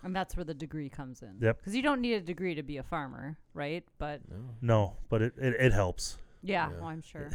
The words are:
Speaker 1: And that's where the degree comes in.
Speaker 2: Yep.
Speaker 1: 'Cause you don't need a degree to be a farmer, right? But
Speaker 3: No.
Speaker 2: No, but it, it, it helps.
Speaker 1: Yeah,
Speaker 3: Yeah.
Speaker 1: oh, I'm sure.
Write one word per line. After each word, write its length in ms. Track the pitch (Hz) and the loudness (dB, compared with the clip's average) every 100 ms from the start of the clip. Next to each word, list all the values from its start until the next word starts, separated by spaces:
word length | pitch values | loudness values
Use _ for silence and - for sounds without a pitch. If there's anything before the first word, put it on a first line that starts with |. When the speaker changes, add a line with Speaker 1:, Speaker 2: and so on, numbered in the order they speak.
Speaker 1:
And 120 | 180 185 | -6 -4
that's 200 | 180 - | -4 -4
where 80 | |
the 100 | 165 | -6
degree 360 | 156 156 156 143 | -8 -8 -8 -8
comes 320 | - 131 123 | -10 -12 -12
in. 160 | 117 98 | -16 0
Speaker 2:
Yep. 240 | 113 113 | 2 2
Speaker 1:
'Cause 120 | 196 233 | -2 0
you 60 | |
don't 200 | 285 269 | 2 2
need 120 | 240 | 2
a 80 | 220 | 0
degree 340 | 170 170 185 151 | -2 -4 -4 -4
to 80 | |
be 140 | 139 143 | -6 -8
a 60 | |
farmer, 540 | 131 165 135 127 139 160 - | -6 -6 -6 -8 -10 -12 -12
right? 300 | 160 143 170 - - | -6 -4 -6 -8 -8
But 240 | 151 147 - | -6 -6 -12
Speaker 3:
No. 260 | - 127 113 | -12 -12 -2
Speaker 2:
No, 360 | 120 110 95 - - | 4 6 4 -2 0
but 120 | 113 | 2
it, 120 | 117 - | 2 2
it, 160 | 131 117 | 0 6
it 120 | 127 | 8
helps. 440 | 104 92 - - - - - | 8 4 0 -8 -10 -16 -10
Speaker 1:
Yeah, 260 | 185 190 156 | -2 0 0
Speaker 3:
Yeah. 60 | 147 | -4
Speaker 1:
oh, 40 | 165 | -8
I'm 160 | 160 | -10
sure. 280 | - 156 143 | -12 -12 6